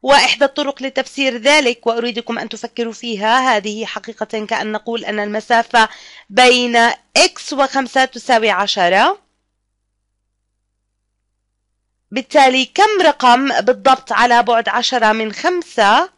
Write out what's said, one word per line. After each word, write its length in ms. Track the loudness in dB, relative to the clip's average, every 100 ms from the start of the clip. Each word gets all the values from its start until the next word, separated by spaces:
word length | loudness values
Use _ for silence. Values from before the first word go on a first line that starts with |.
وإحدى 440 | 4 4 4 0 -2
الطرق 380 | 0 -6 -6
لتفسير 540 | -6 -6 -6 -2 -4 0
ذلك 500 | 0 2 2 -2 -4
وأريدكم 520 | -2 -4 -6 -8 -8
أن 100 | -8
تفكروا 440 | -12 -14 -8 -8
فيها، 640 | -8 -10 -4 0 0 2 0
هذه 300 | -2 -8 -8
حقيقة 600 | -10 -14 -12 -8 -8 -6
كأن 260 | -6 -6
نقول 340 | -8 -8 -8 -6
أن 140 | -6
المسافة 720 | -6 -8 0 0 2 0 0 -2 -20 -20 _
بين 460 | 2 4 4 2 2 2 0 _ 0
إكس 360 | 0 -2 -12
وخمسة 520 | -4 -2 -2 -4 -2 -2
تساوي 440 | -4 -2 0 0
عشرة. 680 | -2 -2 0 2 2 2 -2 _ _ _ _ _ _ _ _ _ _ _ _ _ _ _ _ _ _ _ _ _ _ _ _ _ _ _ _ _
بالتالي 540 | -8 -2 4 4 2 -2
كم 360 | 2 2 4
رقم 600 | 0 2 2 2 2 -2
بالضبط 500 | -2 0 2 0 -2
على 320 | 0 2 2
بعد 260 | 2 0 0
عشرة 420 | -4 -2 0 0
من 220 | 0 -4
خمسة؟ 760 | -4 -4 -4 -6 0 2 2 0